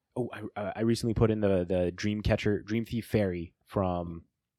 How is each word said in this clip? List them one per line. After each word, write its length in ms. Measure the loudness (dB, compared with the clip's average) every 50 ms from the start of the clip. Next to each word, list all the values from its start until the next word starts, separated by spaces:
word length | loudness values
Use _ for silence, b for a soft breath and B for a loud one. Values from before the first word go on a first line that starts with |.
| _ _ -6
oh, 120 | -6 -6 -6 -6
I, 280 | -10 -12 -10 -8 -6
uh, 120 | -6 -6 -4
I 40 | -2
recently 340 | 2 2 2 2 0 -2 2
put 160 | 4 4 4
in 100 | 4 4
the, 240 | 4 4 4 4 2 2
the 240 | 2 2 2 0 -2
Dreamcatcher, 720 | -2 -2 -2 -2 0 2 2 2 2 2 0 0 0 -2
Dream 200 | -2 -4 -4 -2
Thief 220 | -2 -4 -6 -6
Fairy 460 | 0 0 2 2 2 -2 -4 -6 -10 _ _ _
from, 580 | _ -2 0 0 0 0 -2 -4 -6 -8 -12 -14 _ _ _ _ _ _